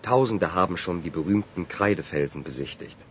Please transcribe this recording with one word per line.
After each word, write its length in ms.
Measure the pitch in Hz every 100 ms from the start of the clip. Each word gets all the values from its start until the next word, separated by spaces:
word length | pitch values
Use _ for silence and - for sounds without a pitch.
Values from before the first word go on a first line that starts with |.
Tausende 540 | - 127 127 104 85 87
haben 160 | 92
schon 320 | 85 - 87 80
die 80 |
berühmten 560 | 80 80 104 98 - 82
Kreidefelsen 720 | - 101 87 80 76 71 76
besichtigt. 560 | 71 65 67 - 69 - -